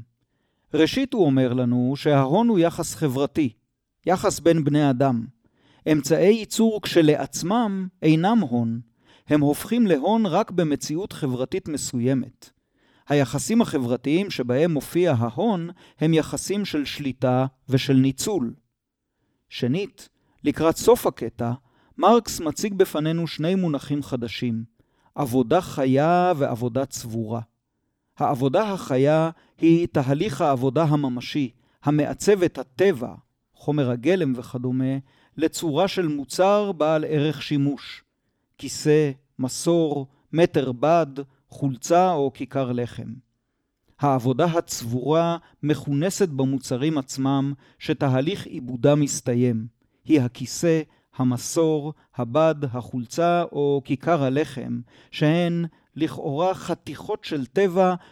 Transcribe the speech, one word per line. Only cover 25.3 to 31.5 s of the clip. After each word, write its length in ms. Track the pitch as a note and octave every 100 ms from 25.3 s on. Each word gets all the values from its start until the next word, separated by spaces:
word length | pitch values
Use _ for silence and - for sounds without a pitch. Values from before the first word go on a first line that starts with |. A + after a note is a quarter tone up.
| B2+ A2+ E3+
חיה 720 | F3 - C3+ C3 D#3 F3+ F3+ D#3
ועבודה 500 | C#3 A#2+ A#2+ A#2+ C#3
צבורה. 560 | - A#2+ A2+ G#2+ A#2 A2+ _ _ _ _ _ _ -
העבודה 520 | C3 B2+ C3+ E3 G#3+
החיה 580 | F#3 - C3 C#3 D#3 D#3+ E3 _ -
היא 300 | D#3+ E3 F3
תהליך 540 | E3 B2+ C#3+ G#3 C3+
העבודה 420 | D#3+ C3+ C3+ B2+
הממשי, 680 | D#3+ D3 C#3 B2 - D#3 B2+